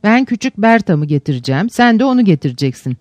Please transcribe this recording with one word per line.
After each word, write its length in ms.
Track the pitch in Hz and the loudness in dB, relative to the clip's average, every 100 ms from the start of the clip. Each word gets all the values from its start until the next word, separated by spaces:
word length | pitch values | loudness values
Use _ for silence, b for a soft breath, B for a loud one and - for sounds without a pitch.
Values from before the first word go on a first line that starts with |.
Ben 220 | 208 233 | 2 0
küçük 340 | 262 233 262 - | 0 -4 -6 -2
Berta'mı 480 | 226 226 - 156 147 | 2 2 2 -2 0
getireceğim. 640 | 147 - 131 120 135 220 | -2 -2 -6 -2 -2 -2
Sen 280 | - 240 226 | 0 2 2
de 60 | |
onu 200 | 269 254 | 2 2
getireceksin. 720 | 214 156 147 127 139 127 - 123 | 2 2 -2 -4 -6 -4 -8 -10